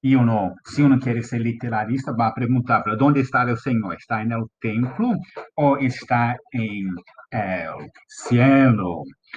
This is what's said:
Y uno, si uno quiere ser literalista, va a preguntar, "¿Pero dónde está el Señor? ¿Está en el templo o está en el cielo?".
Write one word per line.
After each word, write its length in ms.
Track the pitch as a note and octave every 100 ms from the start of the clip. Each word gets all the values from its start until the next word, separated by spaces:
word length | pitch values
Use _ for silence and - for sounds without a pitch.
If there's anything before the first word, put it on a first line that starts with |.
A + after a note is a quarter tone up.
Y 140 | C3+ C3
uno, 380 | A#2 A2 F#2 -
si 200 | - -
uno 160 | C#3+ B2+
quiere 240 | B2+ A#2
ser 180 | A2+ A#2
literalista, 680 | A#2 A2+ B2 A2 G#2+ C3+ C#3
va 140 | A#2 A2+
a 60 |
preguntar, 480 | - A#2+ B2+ B2 A2
"¿Pero 140 | G2+ G#2+
dónde 240 | C#3 C#3+
está 220 | B2+ B2
el 140 | B2 A2+
Señor? 380 | C3+ A#2 G2 E2
¿Está 260 | - A2
en 100 | A2+
el 120 | A2+ A2 _
templo 500 | A2+ A2 B2 E3 A#3+ G3 - - - -
o 220 | C#3+ C#3
está 600 | C3 - - A#2+ A#2+ B2 -
en 360 | A#2+ A2 G2+ F#2+ F2 - _ -
el 600 | A#2 F#2+ F2+ D#2+ D2+ C#2+ _ _
cielo?". 960 | - - A#2+ C3+ C3+ C3 G#2 F2+ D#2+ - - _